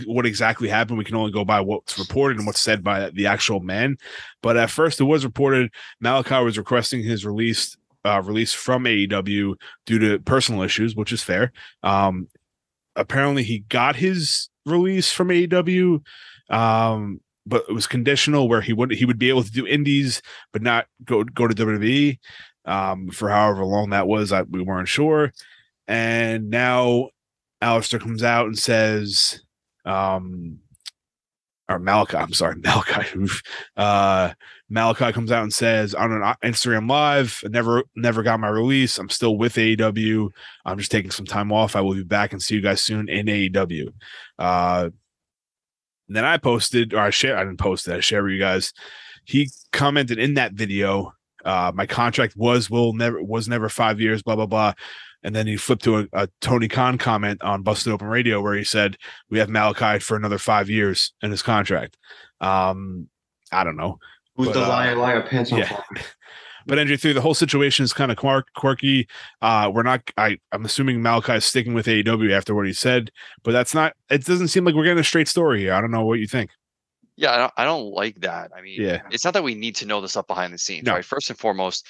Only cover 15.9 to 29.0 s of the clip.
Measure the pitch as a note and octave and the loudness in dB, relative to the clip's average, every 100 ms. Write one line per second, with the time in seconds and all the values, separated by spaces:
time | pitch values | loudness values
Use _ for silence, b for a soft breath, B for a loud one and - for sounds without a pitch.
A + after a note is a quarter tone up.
15.9 | D#3+ B B B B - A2+ A2+ A2+ A2+ | 2 B B B B -4 0 2 4 2
16.9 | A2 G#2 F#2+ _ _ G#2 A#2 - A2 - | 0 -6 -10 _ _ -2 -2 0 -4 -2
17.9 | B2+ B2 C#3+ - D3 B2 A2+ G#2 A2 B2+ | 0 0 2 2 2 4 2 2 0 0
18.9 | G2+ B2 A#2 B2+ C3 G#2+ A#2 G2+ D3 C#3+ | 2 2 4 4 2 0 -4 0 0 2
19.9 | C#3 C3+ - B B B G#2+ A#2 A#2 - | 2 2 -2 B B B -4 0 0 -2
20.9 | _ B2 A#2 A#2 - A#2 A2 A2 G#2+ A2 | _ -2 0 0 0 0 2 0 0 2
21.9 | C#3 D3 C3+ B B B _ - G2 F#2+ | 2 2 -2 B B B _ -4 -2 -2
22.9 | F#2+ F#2 - G#2 G#2 G#2+ G2 F#2+ G2+ G#2 | -6 -8 -6 2 4 4 2 0 0 0
23.9 | G2+ F#2 G#2+ G#2 G2 F2+ F#2 F#2 F#2 F#2 | 0 0 0 0 0 -2 -6 -4 -4 -2
24.9 | - D3+ D3+ C#3+ B B B B _ - | 0 2 2 0 B B B B _ -4
25.9 | A2+ A2+ A#2 A2+ A2+ G#2+ A#2+ B2+ B2+ B2 | -2 0 0 0 -2 -2 0 2 2 4
26.9 | A#2+ C3 _ _ _ _ _ A#2 A2+ G#2+ | 2 0 _ _ _ _ _ 2 2 0
27.9 | A#2 A2 A2 A#2+ A#2 A2+ A2 - A2+ A2 | -4 -4 -2 2 2 0 -2 0 2 2
28.9 | G#2+ | 0